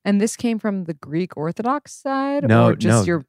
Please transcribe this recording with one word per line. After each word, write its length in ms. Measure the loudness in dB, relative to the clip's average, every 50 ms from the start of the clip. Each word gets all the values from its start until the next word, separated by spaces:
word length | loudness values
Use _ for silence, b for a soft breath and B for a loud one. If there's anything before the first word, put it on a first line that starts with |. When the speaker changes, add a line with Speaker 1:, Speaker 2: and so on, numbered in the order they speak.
| -2
Speaker 1:
And 160 | 0 2 2
this 160 | 2 0 -2
came 220 | -4 -4 -4 -2 -2
from 260 | -4 -4 -4 -4 -6
the 80 | -8
Greek 420 | -10 -12 -10 -6 -4 -4 -4 -4 -6
Orthodox 600 | -6 -6 -6 -6 -4 -4 -2 -4 -4 _ -12 -18
side? 520 | -10 -6 -4 -4 -2 -2 -2 -2 -2 2
Speaker 2:
No, 200 | 4 4 6 6 4
Speaker 1:
Or 80 | 2
just 300 | 2 2 2 4 4 4
Speaker 2:
no. 0 |
Speaker 1:
your 180 | 2 0 -2 -4